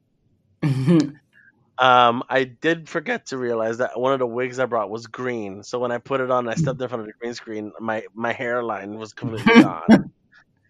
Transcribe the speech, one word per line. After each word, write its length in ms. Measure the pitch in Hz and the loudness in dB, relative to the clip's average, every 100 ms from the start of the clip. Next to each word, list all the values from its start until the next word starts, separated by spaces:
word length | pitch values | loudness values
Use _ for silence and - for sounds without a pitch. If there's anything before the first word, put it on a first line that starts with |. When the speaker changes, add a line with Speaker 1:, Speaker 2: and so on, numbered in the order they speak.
| _ _ _ _ _ _ | _ _ _ _ _ _
Speaker 1:
<laughs> 580 | 151 131 135 170 147 - _ _ _ _ _ - | -2 0 4 4 4 -4 _ _ _ _ _ 0
Speaker 2:
Um, 460 | 131 123 120 120 - | 4 6 6 4 0
I 160 | 131 | -2
did 440 | 131 120 156 165 156 | -2 -2 -2 -2 -4
forget 380 | 170 151 240 - | -8 -6 -8 -8
to 120 | 135 | -6
realize 400 | 123 113 110 113 | -4 -2 -2 -2
that 200 | 123 - | -4 0
one 140 | 127 | 0
of 60 | 135 | 0
the 80 | 127 | 0
wigs 320 | 113 127 123 | -2 -4 -2
I 80 | 127 | -2
brought 240 | 117 98 | -2 -2
was 160 | 110 113 | -6 -10
green. 560 | - 127 117 101 98 | -8 -6 -4 -6 -10
So 160 | 101 123 | -8 -6
when 140 | 123 | -4
I 60 | 120 | -4
put 220 | - 135 | -4 -4
it 100 | 127 | 0
on, 180 | 127 120 | 0 -2
I 60 | 113 | -2
stepped 240 | 147 123 | -2 -4
in 60 | 127 | -6
front 140 | 123 | -8
of 40 | 107 | -10
the 60 | - | -10
green 140 | 120 | -10
screen. 380 | 120 - 107 104 78 | -10 -10 -10 -10 -10
My, 240 | 113 110 95 | -6 -6 -6
my 180 | 107 117 | -6 -6
hairline 680 | 110 123 123 117 101 98 107 | -4 -4 -4 -4 -6 -8 -10
was 140 | 110 | -12
completely 420 | - 120 110 220 | -10 -8 -2 6
Speaker 1:
<laughs> 0 | |
Speaker 2:
gone. 560 | 233 - 82 82 220 - _ _ _ _ _ _ | 8 8 4 4 4 4 _ _ _ _ _ _